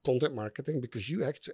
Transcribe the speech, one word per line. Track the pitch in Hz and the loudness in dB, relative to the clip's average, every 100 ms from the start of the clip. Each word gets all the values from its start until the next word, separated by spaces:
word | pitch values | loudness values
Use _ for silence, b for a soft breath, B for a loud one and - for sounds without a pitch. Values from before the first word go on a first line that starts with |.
content | - 127 147 127 | 2 4 4 0
marketing, | 107 - 139 151 | -6 -6 -4 -2
because | 120 117 101 | -2 -4 -4
you | 175 | 0
act-, | 135 151 - | 0 -2 -6